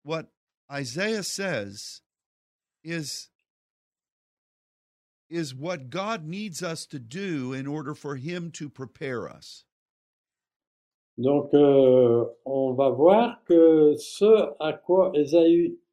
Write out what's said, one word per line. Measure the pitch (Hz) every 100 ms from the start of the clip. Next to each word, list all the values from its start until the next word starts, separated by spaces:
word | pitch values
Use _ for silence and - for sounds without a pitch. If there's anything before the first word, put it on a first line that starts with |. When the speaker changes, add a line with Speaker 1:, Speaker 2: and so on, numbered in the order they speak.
Speaker 1:
what | 143 160 156 _ _ _ _
Isaiah | 139 131 131 208 220
says | 185 - 196 139 101 101 - - _ _ _ _ _ _ _ _
is, | 156 170 143 - - _ _ _ _ _ _ _ _ _ _ _ _ _ _ _ _ _ _ _ _
is | 170 156
what | 127 160 175 127
God | 165 202 226 156
needs | 185 214 147
us | 175 156 -
to | 151
do | 113 151 196 156 127
in | 131 135
order | 151 139
for | 147 147 139
him | 139 180 170
to | - 147
prepare | - 131 - 147 123 82
us. | - - - _ _ _ _ _ _ _ _ _ _ _ _ _ _ _ -
Speaker 2:
Donc, | 123 143 143
euh, | 143 143 139 131 127 123 117 117 -
on | - 135 135
va | 127 139
voir | 120 160 208 233 -
que | - 170 165 160 151 147
ce | - - 202 220 - -
à | 156
quoi | 151 - 185 185
Ésaü-, | 147 139 170 165 170 170 - _